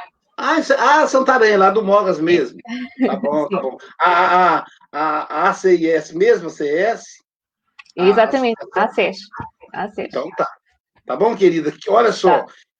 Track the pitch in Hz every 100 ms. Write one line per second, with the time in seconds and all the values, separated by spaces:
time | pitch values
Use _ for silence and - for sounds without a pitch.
0 | - _ _ - 254 320 - 254 240 302
1 | 285 262 254 247 220 202 190 202 196 202
2 | 190 151 160 175 127 - 233 247 247 -
3 | 254 202 - 302 - 185 135 - - -
4 | 175 175 180 180 180 156 - _ _ 143
5 | 156 151 151 151 180 185 190 175 160 160
6 | 151 160 214 214 165 147 147 156 208 226
7 | - - _ _ _ _ _ - - -
8 | 185 202 220 269 247 220 - - 226 -
9 | 180 196 - - - _ - - 202 -
10 | - - 135 - 156 - _ _ _ _
11 | - 131 214 196 185 165 147 - - 196
12 | 185 170 185 - - - _